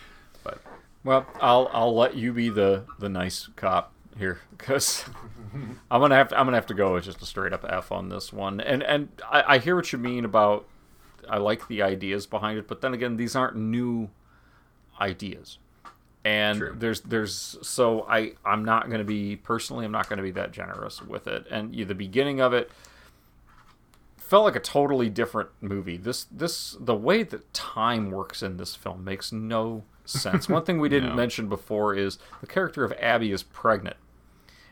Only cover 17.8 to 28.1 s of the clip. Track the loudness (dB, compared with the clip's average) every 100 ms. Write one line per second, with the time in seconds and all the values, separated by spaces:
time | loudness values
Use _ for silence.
17.8 | 4 4 2 0 0 -4 0 0 2 2
18.8 | 2 -2 -2 -2 -4 -6 -4 -4 -4 -6
19.8 | -4 -2 -2 -4 -4 -4 -6 -6 -10 -10
20.8 | -10 -12 -12 -10 -6 -8 -6 -8 -6 -8
21.8 | -6 -6 -2 0 2 4 4 4 -2 -10
22.8 | -20 -20 -20 _ _ _ _ -20 -20 _
23.8 | _ _ _ -18 4 6 6 2 0 2
24.8 | 2 2 0 0 -2 -2 -6 -8 -6 -6
25.8 | -6 -8 -6 -8 -8 -6 -6 -6 -10 -8
26.8 | -2 0 2 2 0 -8 -10 -10 -8 -2
27.8 | 0 0 -2